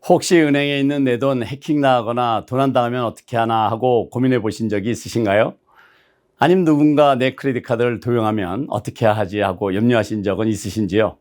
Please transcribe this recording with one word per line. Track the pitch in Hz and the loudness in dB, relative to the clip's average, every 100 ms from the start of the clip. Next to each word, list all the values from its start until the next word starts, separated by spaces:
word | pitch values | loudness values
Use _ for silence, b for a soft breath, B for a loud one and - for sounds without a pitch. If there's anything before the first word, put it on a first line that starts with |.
| - | 2
혹시 | 180 - 175 | 0 4 2
은행에 | 156 143 143 143 | 4 2 0 0
있는 | 139 143 | -2 0
내 | 135 120 | 0 0
돈 | 135 131 | 0 -2
해킹 | 107 135 - 147 | -4 -10 -4 0
당하거나 | 139 127 110 120 123 110 | 2 2 0 -2 -2 -2
도난 | - 127 135 | -4 -2 0
당하면 | 127 120 123 117 | 2 0 -2 -4
어떻게 | 101 _ 120 | -6 _ -2
하나 | 113 113 107 | 0 2 0
하고 | 113 127 120 92 | 0 0 0 -2
고민해 | 123 131 127 | -2 0 0
보신 | 107 - 113 | -2 -4 -4
적이 | 101 98 | -4 -4
있으신가요? | 113 - 117 107 101 113 - _ b b b b b b _ | -6 -6 -4 0 2 2 -2 _ b b b b b b _
아님 | 151 185 | 2 4
누군가 | 170 151 151 147 147 | 4 4 4 4 4
내 | 131 127 | 4 0
크레딧 | 131 139 120 | -2 -4 -4
카드를 | 113 117 120 117 | -2 0 0 -2
도용하면 | 123 120 110 107 90 98 147 | -2 0 0 -2 -4 -6 -6
어떻게 | 107 - - 113 | -6 -8 -2 0
해야 | 107 | 0
하지 | 101 104 | -2 -2
하고 | 98 87 101 | -2 -2 -2
염려하신 | 95 117 120 104 107 | 0 2 2 0 -4
적은 | 98 95 110 | -4 -2 -2
있으신지요? | 104 104 101 101 98 107 - | -2 -6 -4 -2 0 0 -4